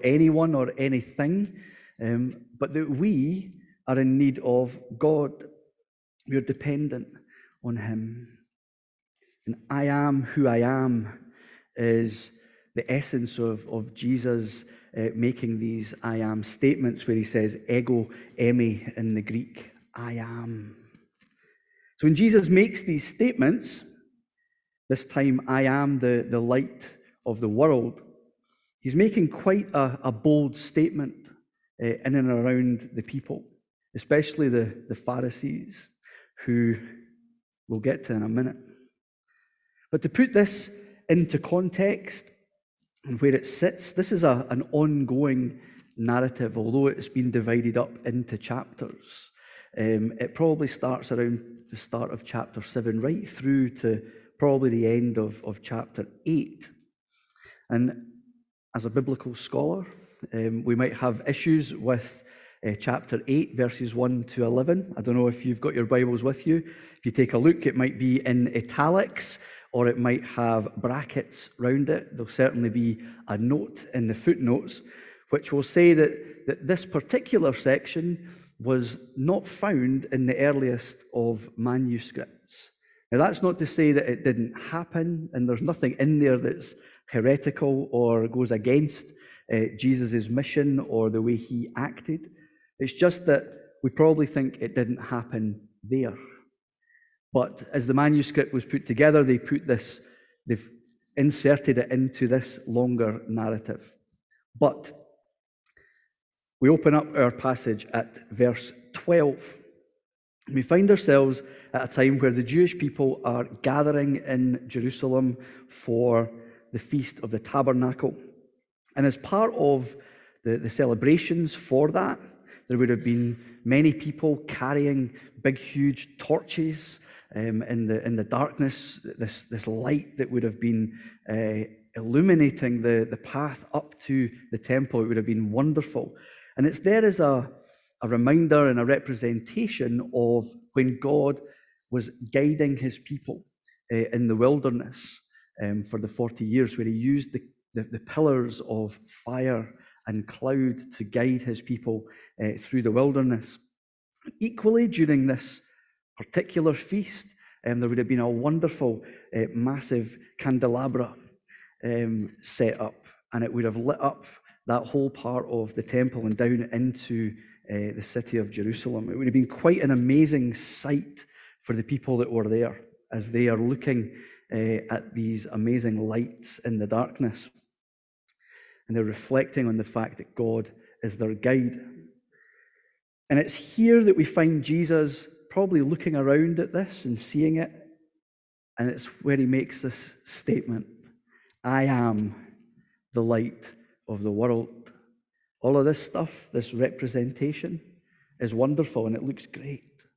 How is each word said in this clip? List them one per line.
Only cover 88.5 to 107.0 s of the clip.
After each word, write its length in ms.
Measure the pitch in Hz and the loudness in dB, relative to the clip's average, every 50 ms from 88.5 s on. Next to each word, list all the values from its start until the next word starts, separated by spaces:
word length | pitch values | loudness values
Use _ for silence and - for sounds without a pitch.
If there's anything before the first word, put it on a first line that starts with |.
against, 540 | 117 107 104 123 131 147 151 147 - - - - - - - - - - _ - 113 | 0 0 2 4 4 4 4 2 -4 -10 -18 -20 -20 -20 -20 -20 -20 -18 _ -2 0
uh, 120 | 110 113 - - | 0 0 0 -2
Jesus' 520 | - 127 131 135 127 123 110 117 113 104 107 | 0 2 2 2 2 0 0 0 -2 -2 0
mission 500 | 117 135 143 - - 151 143 143 139 135 | -2 -2 -2 0 0 0 2 2 2 0
or 320 | - - 120 110 110 110 | -2 0 0 2 2 2
the 100 | 110 113 | 0 0
way 140 | 110 120 120 | 0 2 0
he 340 | 110 - - 127 120 120 - - | 0 -2 -6 -6 -6 -6 -6 -6
acted. 540 | 120 135 151 - - - - 156 165 - - _ _ - _ _ _ _ _ _ - | -6 -6 -6 -8 -10 -8 -8 -8 -8 -8 -14 _ _ -20 _ _ _ _ _ _ -6
It's 140 | 135 127 - | -6 -6 0
just 340 | - 175 175 170 - - | 4 4 4 4 2 2
that 260 | 165 143 135 - - - - - - _ - - | 2 2 2 2 -4 -18 -20 -20 -20 _ -4 -4
we 80 | 127 | -2
probably 340 | - - 156 160 156 151 147 | 2 4 6 6 6 4 2
think 320 | 139 - 143 131 131 - - | 0 0 -2 -2 -2 -4 -6
it 120 | 117 113 - | -8 -4 -2
didn't 240 | 127 120 110 123 | -2 -2 -2 -4
happen 640 | - - - 123 120 117 - - 110 110 107 104 104 - - _ _ - | -8 -6 -8 -6 -6 -6 -6 -6 -4 -4 -4 -6 -8 -14 -20 _ _ -8
there. 340 | 104 131 135 127 113 101 - - - - - _ _ _ _ _ _ _ _ _ _ _ _ _ _ _ _ _ - | -4 -2 -2 -2 -4 -6 -12 -18 -20 -20 -20 _ _ _ _ _ _ _ _ _ _ _ _ _ _ _ _ _ -2
But 300 | - 131 127 - - - - - | 0 0 0 -2 -6 -16 -14 -6
as 140 | - 143 120 | -4 -4 -2
the 80 | 123 131 | 2 2
manuscript 600 | 139 147 151 151 147 139 - - 151 135 - - | 4 4 4 4 2 2 2 0 0 0 0 -2
was 100 | 127 - | -6 -4
put 220 | - - 135 - | -4 -6 -6 -4
together, 360 | - 117 123 147 151 151 151 139 | -2 2 6 6 8 8 8 6
they 140 | 131 127 | 6 4
put 300 | 120 - - 139 147 - | 2 2 -2 -4 -2 0
this, 340 | 143 120 110 - - - - - - _ _ _ _ _ _ - | 0 -2 -2 -2 -10 -18 -20 -20 -20 _ _ _ _ _ _ -6
they've 200 | - 117 101 - - - - _ _ _ _ _ _ - | -6 -6 -6 -6 -16 -20 -20 _ _ _ _ _ _ 0
inserted 600 | 143 135 151 - - - 143 143 143 143 151 123 | 2 2 2 2 2 4 4 4 4 4 2 2
it 140 | 123 120 120 | 2 2 0
into 360 | 131 127 131 131 - - 131 | 0 0 0 0 0 -2 0
this 300 | 113 127 131 123 - - - - | 2 2 0 0 -4 -14 -14 -8
longer 560 | - 117 123 123 123 123 117 117 107 107 113 - | -2 0 0 0 0 0 0 0 0 -2 -4 -6
narrative. 680 | - 113 113 110 110 113 110 - - 110 - - - _ _ _ _ _ _ _ _ _ _ _ _ - 117 | -6 -4 -4 -4 -4 -4 -6 -8 -10 -12 -12 -12 -20 _ _ _ _ _ _ _ _ _ _ _ _ -2 2
But 320 | 147 135 - - - - - - - _ _ _ _ _ _ _ _ _ _ _ _ _ _ _ _ _ _ _ _ _ _ _ _ _ _ _ _ _ _ - | 2 2 2 0 -14 -18 -20 -20 -20 _ _ _ _ _ _ _ _ _ _ _ _ _ _ _ _ _ _ _ _ _ _ _ _ _ _ _ _ _ _ 2
we 100 | 127 139 | 4 6
open 260 | 160 156 - 156 147 | 6 6 6 4 4
up 100 | 151 | 4